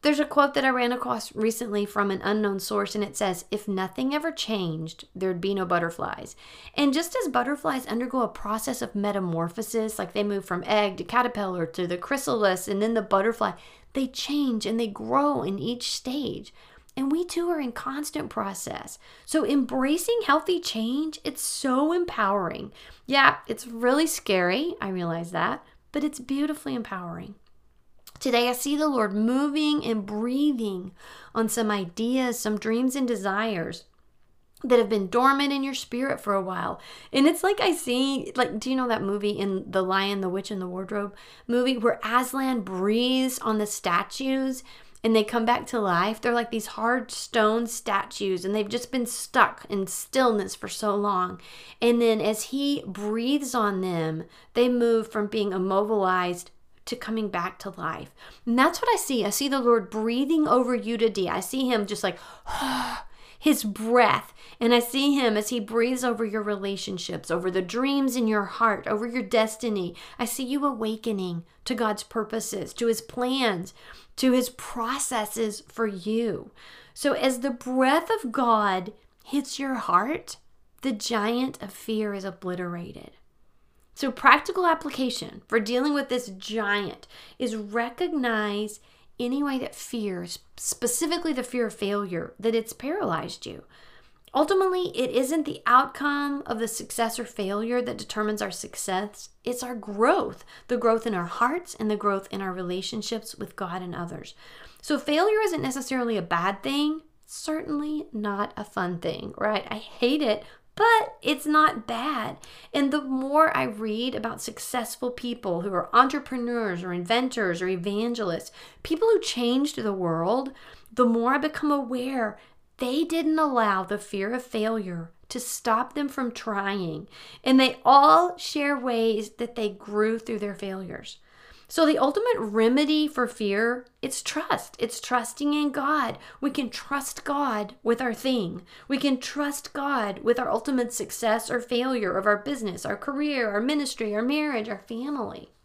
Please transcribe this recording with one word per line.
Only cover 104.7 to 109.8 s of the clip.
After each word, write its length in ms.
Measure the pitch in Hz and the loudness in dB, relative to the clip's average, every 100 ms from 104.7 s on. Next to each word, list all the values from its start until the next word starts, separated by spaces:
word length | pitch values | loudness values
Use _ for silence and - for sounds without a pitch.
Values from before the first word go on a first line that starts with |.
| - | -18
So 180 | - 294 | -2 -2
failure 400 | 285 302 403 427 | 2 4 4 4
isn't 160 | 427 330 | 2 0
necessarily 560 | 269 262 262 262 240 214 | -2 -4 -4 -2 0 -2
a 60 | |
bad 400 | 170 170 185 196 | 0 0 0 -2
thing, 400 | 269 277 302 311 - _ - | -2 0 0 -2 -8 _ -18
certainly 800 | - - 311 - 294 302 302 - | -10 -4 -4 -2 -4 -2 -4 -6
not 440 | 220 208 202 208 - | -4 -4 -2 -4 -6
a 80 | |
fun 360 | 208 - 180 170 | -8 -4 -2 -2
thing, 340 | 170 - - - | -4 -6 -10 -4
right? 300 | 208 208 - | 0 0 -2
I 60 | |
hate 460 | 214 | -10